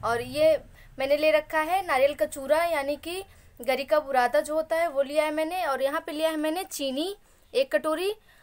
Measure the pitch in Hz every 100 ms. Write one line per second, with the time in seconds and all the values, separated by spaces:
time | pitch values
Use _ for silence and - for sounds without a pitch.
0 | 214 233 247 277 311 285 - - - -
1 | 269 294 311 302 302 320 311 381 349 269
2 | 277 294 302 294 269 302 339 311 277 285
3 | 320 359 381 - - - 247 262 269 302
4 | 277 254 247 294 302 311 311 330 339 269
5 | 277 302 311 302 320 359 320 262 269 311
6 | 330 302 320 311 311 330 381 - 277 262
7 | 349 403 _ _ _ - 269 - 311 311
8 | 381 427 _ -